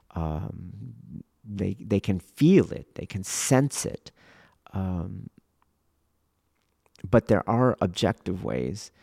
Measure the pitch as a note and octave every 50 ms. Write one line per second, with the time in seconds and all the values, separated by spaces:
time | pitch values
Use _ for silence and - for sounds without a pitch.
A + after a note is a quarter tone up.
0 | _ _ - E2 D#2+ D#2 D#2 D#2 G2 - - - F2 F2+ G2+ G2+ A2 B2 A2+ -
1 | - - - - - _ _ _ - G#2+ G#2 G2 F#2+ F#2+ F#2+ - - - G#2+ G2
2 | - - F#2+ F2+ - - _ - C#3+ E3 G3 E3 F2+ - - - - _ - -
3 | - - - F#2+ F#2+ - - - - - C3+ C3 C#3+ C#3 - - - - - -
4 | - - - _ _ - _ _ _ _ _ _ _ _ - G2 F#2+ F#2 F2+ E2+
5 | E2 G2+ G2 G2 - - _ _ _ _ _ _ _ _ _ _ _ _ _ _
6 | _ _ _ _ _ _ _ _ _ _ _ _ _ _ _ _ _ _ _ _
7 | - F#2+ - A#2 - - A2+ F#2 - - A#2 A#2 B2+ B2+ - - - F#2 E2+ -
8 | - G2 F#2+ - - F#2 F#2 F#2 - - A#1+ B1+ B1 C2 G2 G#2+ - - _ _